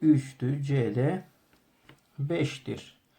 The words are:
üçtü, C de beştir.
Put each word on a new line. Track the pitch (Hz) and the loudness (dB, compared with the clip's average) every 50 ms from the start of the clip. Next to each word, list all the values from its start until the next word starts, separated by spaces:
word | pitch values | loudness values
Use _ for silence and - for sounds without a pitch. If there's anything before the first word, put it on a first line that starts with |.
üçtü, | 156 156 147 135 131 - - - 127 127 143 147 139 | 4 6 6 6 2 -2 -8 -6 -4 -4 -2 -4 -2
C | 139 143 135 117 110 104 | -2 0 0 0 0 0
de | 120 131 151 185 190 - - _ _ _ _ _ _ _ _ _ _ _ - - _ _ _ _ - | 0 0 0 0 -2 -6 -12 _ _ _ _ _ _ _ _ _ _ _ -20 -20 _ _ _ _ -8
beştir. | 139 147 170 170 151 - - - - 113 113 - - - - _ _ _ _ | -4 -4 -2 -2 -2 -4 -4 -8 -10 -10 -10 -10 -12 -18 -20 _ _ _ _